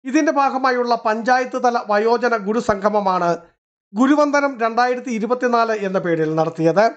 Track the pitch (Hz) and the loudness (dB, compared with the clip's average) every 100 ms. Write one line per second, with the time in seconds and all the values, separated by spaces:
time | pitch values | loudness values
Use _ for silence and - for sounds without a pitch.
0 | 262 277 302 285 269 247 262 247 240 233 | 0 0 2 2 0 0 0 0 0 -2
1 | 233 220 233 262 254 262 240 240 208 208 | 0 -2 0 0 0 0 0 0 0 0
2 | 226 233 240 226 196 226 - 202 202 208 | 2 0 0 -2 -2 -2 -2 -2 0 0
3 | 190 185 175 170 - _ _ _ _ 202 | 0 0 0 -2 -8 _ _ _ _ 0
4 | 262 294 294 285 285 254 226 233 247 247 | 2 4 2 2 0 -2 -2 0 0 -2
5 | 254 220 220 247 247 233 226 220 196 185 | -4 -4 -2 -2 0 2 0 -2 -2 -2
6 | 170 160 156 160 160 165 165 165 226 | 0 0 0 0 -2 0 2 4 2